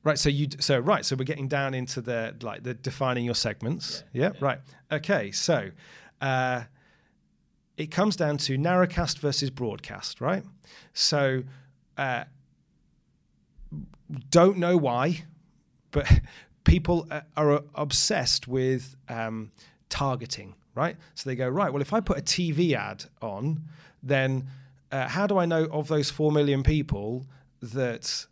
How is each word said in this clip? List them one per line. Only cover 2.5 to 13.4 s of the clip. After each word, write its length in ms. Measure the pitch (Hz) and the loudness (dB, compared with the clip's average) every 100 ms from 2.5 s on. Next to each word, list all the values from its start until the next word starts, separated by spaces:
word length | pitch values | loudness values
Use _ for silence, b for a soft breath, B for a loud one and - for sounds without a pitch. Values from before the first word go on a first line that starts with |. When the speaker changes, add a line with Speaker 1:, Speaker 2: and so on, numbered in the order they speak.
| 104 | -8
Speaker 1:
the 120 | 120 | -10
defining 500 | 123 - - 135 123 120 | -8 -8 -2 0 0 0
your 100 | 113 | 0
segments. 680 | 113 104 113 175 - - - | -2 -2 -4 -4 -6 -10 -8
Speaker 2:
Yeah, 100 | 123 | 0
Speaker 1:
Yeah, 100 | 165 - | 0 0
Speaker 2:
yeah. 100 | 139 | -2
Speaker 1:
right. 140 | 131 - B _ | -2 -8 B _
Okay, 400 | 151 156 190 101 | -6 0 0 0
so, 400 | 101 - 147 98 - B B B _ | -2 2 2 0 -12 B B B _
uh, 420 | 135 131 127 127 117 b b b b b _ _ _ _ _ - | -2 0 0 -2 -6 b b b b b _ _ _ _ _ -10
it 120 | 156 | -4
comes 280 | 175 208 - | 2 2 2
down 200 | 156 147 | 0 0
to 180 | 143 135 | -2 0
narrowcast 600 | 160 180 180 175 165 - | 2 4 4 2 -2 -2
versus 300 | 147 135 139 | -2 0 -2
broadcast, 720 | 131 120 98 - 101 - - | -4 -6 -6 -10 -12 -10 -4
right? 240 | 127 190 - - B B B | -2 -2 -6 -20 B B B
So, 500 | - - 147 139 131 127 B B B _ - | -2 0 2 2 0 -4 B B B _ -6
uh, 280 | 135 120 - - _ _ _ _ _ _ _ _ _ _ | -4 -4 -6 -20 _ _ _ _ _ _ _ _ _ _